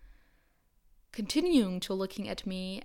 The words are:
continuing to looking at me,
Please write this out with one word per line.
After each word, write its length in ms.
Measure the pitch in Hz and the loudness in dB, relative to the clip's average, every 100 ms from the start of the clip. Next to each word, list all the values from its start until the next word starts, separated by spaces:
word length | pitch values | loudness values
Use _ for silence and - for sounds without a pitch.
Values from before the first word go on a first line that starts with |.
| - - _ _ _ _ _ _ _ - _ | -20 -20 _ _ _ _ _ _ _ -20 _
continuing 680 | - 208 302 349 302 196 180 | -6 -2 2 6 6 4 0
to 140 | - | -2
looking 340 | 190 190 - 196 | -2 -2 -4 -6
at 180 | - 190 | -6 -4
me, 360 | 185 185 190 | -4 -6 -8